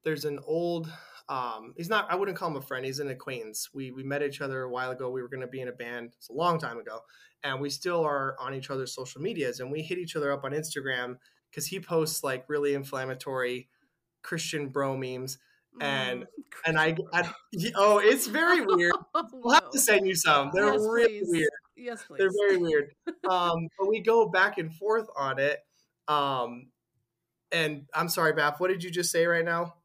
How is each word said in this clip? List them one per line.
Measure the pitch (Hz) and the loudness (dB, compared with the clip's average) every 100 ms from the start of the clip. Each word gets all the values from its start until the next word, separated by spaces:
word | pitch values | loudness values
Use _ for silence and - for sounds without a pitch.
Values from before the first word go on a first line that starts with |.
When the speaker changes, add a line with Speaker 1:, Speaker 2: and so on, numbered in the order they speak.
Speaker 1:
there's | 160 151 147 | -2 -2 -4
an | 143 139 | -6 -2
old, | 160 175 170 160 160 - - - | -2 0 -2 -4 -12 -20 -20 -6
um, | 139 123 110 117 123 | -4 -4 -6 -12 -10
he's | 170 | 0
not, | 214 - | 0 2
I | 180 | 0
wouldn't | 196 175 | 0 -2
call | 175 | -4
him | 143 | -4
a | |
friend, | 135 127 131 | -6 -6 -4
he's | 135 | -6
an | 139 | -6
acquaintance. | 131 - 127 110 107 - | -8 -8 -8 -8 -10 -10
We, | 139 131 | -10 -10
we | 127 | -8
met | 135 143 | -6 -2
each | 143 139 | -2 -2
other | 139 131 | -6 -4
a | 127 | -4
while | 123 127 | -4 -4
ago. | 131 127 | -4 -4
We | 127 | -6
were | 123 | -6
gonna | 131 127 | -8 -8
be | 131 | -8
in | 127 | -10
a | |
band. | 120 117 120 120 _ | -8 -10 -10 -10 _
It's | - | -12
a | |
long | 123 175 165 | 0 0 0
time | 139 117 | -4 -8
ago. | 113 110 - - - _ | -12 -14 -16 -20 -20 _
And | 143 135 | -6 -4
we | 143 | -4
still | 139 185 175 151 | -4 -2 0 2
are | 143 135 135 | 0 -2 -4
on | 131 | -8
each | 135 131 | -8 -6
other's | 135 127 | -6 -6
social | - 127 - | -8 -12 -6
medias, | 175 180 131 - | -6 -2 -4 -4
and | 127 | -6
we | 151 | -6
hit | 160 180 | -4 -6
each | 170 160 | -4 -4
other | 143 | -2
up | 139 | -2
on | 135 | -2
Instagram | 147 160 147 135 127 123 127 _ _ _ | -4 -4 -6 -4 -4 -4 -8 _ _ _
'cause | - 139 | -8 -6
he | 190 | -8
posts, | 175 165 160 - | 0 0 2 -2
like, | 139 131 - | -2 -4 -2
really | 147 143 | 0 2
inflammatory | 139 139 131 131 131 - 131 123 123 - _ _ _ _ _ | 0 -2 -6 -4 -6 -4 -2 -2 -4 -8 _ _ _ _ _
Christian | - 165 - 156 143 | -8 -6 -4 -4 -4
bro | 135 139 135 | -2 -2 -2
memes. | 131 127 131 131 _ _ _ - | -4 -6 -8 -10 _ _ _ -4
And, | 143 135 127 123 | -2 0 0 -4
Speaker 2:
Mm, | - - - - 165 | -8 -16 -18 -6 0
Speaker 1:
and | 160 | 4
I, | 160 | 2
Speaker 2:
Christian | 165 - | 2 -2
bro. | 170 | 0
Speaker 1:
I, | 175 - _ | -2 -6 _
he, | 185 208 202 | -4 -4 4
oh, | 202 208 | 6 8
it's | 208 269 - | 8 6 2
very | 254 339 359 | 2 4 4
weird. | 208 190 175 - | 4 4 4 2
Speaker 2:
<laughs> | - | 0
Oh, | 320 339 | -4 -4
Speaker 1:
We'll | 262 240 | -6 6
have | 302 330 | 6 6
to | 277 | 0
Speaker 2:
no. | |
Speaker 1:
send | - 202 190 | 4 4 4
you | 180 | 2
some. | 170 147 139 | 4 4 4
They're | 175 208 | 4 4
Speaker 2:
Yes, | 214 | 4
Speaker 1:
really | 214 233 233 208 | 2 4 4 2
Speaker 2:
please. | 180 | 0
Speaker 1:
weird. | 170 151 - _ - | 2 2 0 _ -14
Speaker 2:
Yes, | 247 233 - - | -10 -10 -12 0
Speaker 1:
They're | 190 | 2
Speaker 2:
please. | 196 | 4
Speaker 1:
very | 202 185 | 4 4
weird. | 170 151 143 _ - | 4 2 2 _ -12
Speaker 2:
<laughs> | 330 - | -6 0
Speaker 1:
Um, | 185 175 165 160 - | 2 2 0 -2 -2
but | 196 | 0
we | 220 | 2
go | 185 233 196 | 4 6 6
back | 185 202 202 | 6 4 2
and | 165 | -6
forth | 160 202 226 220 - | -4 0 0 0 -4
on | 135 131 | -2 2
it. | 143 143 _ _ _ _ - | 0 0 _ _ _ _ 0
Um, | 147 139 135 120 120 131 _ _ _ _ _ _ _ _ | 2 2 0 -4 -8 -18 _ _ _ _ _ _ _ _
and | 170 156 147 143 | -2 -2 -4 -6
I'm | 156 170 | -2 -2
sorry, | 165 160 | 2 2
Bap, | 156 147 147 | 4 2 2
what | 180 | 0
did | 190 | 0
you | 180 | -2
just | 170 170 | -2 0
say | 170 170 | 2 2
right | 170 170 | 2 2
now? | 170 170 - | 0 -2 -8